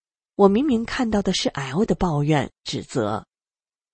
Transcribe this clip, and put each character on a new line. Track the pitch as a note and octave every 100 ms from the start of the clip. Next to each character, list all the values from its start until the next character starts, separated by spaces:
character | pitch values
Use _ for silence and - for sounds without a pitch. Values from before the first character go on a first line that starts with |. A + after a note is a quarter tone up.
| _ _ _ -
我 | G3
明 | G3+
明 | D4+ A3+ A#3
看 | - A#3+
到 | G#3+
的 | F#3+
是 | F3+ -
L | - C3+ C#3+
的 | A3+
抱 | - F#3 D3
怨、 | D3 D3+ A#2+ -
指 | - B2+
责， | - C#3+ G#2 G#2 - _ _ _ _ _ _